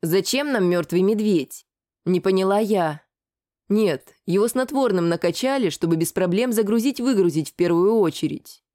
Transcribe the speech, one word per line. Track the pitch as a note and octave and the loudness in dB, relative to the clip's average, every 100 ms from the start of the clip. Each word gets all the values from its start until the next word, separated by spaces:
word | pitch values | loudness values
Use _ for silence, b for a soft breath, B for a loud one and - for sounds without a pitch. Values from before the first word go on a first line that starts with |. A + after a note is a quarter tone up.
"Зачем | E3 F#3 F#3+ C4 D4 | 0 -2 0 -2 -2
нам | B3 F3+ | 0 0
мертвый | F3 D#3+ F3 | 0 -2 0
медведь?" | F#3 G#3+ G#3+ F3+ C3 - _ _ _ _ | 0 0 2 0 -2 -12 _ _ _ _
Не | - F3+ | -4 -2
поняла | F#3+ F#3+ F#3+ G3+ | 0 0 2 0
я. | A3 G#3 E3 D3 _ _ _ _ _ _ _ | 2 0 0 -4 _ _ _ _ _ _ _
"Нет, | G#3 G#3+ C#3 - _ - | 0 0 -2 -8 _ -2
его | F#3 A3+ | 0 0
снотворным | B3+ B3+ C4+ C4 F#3 E3+ | 0 -4 0 0 2 0
накачали, | E3+ F3 E3 B3+ C4+ G#3 | 0 0 -2 -2 0 -2
чтобы | - E3 E3 | -2 -2 0
без | E3 | -2
проблем | - F#3 F3+ B3+ | -2 0 0 0
загрузить-выгрузить | A3 G#3 A3+ A#3 C4+ B3 A3+ F3+ D3+ D3 | 0 0 2 0 -2 0 2 2 2 -4
в | - | -2
первую | F3 E3+ F#3 A3+ | 0 4 4 4
очередь" | F3+ - D3+ D3 - - _ | 2 0 -6 -6 -14 -20 _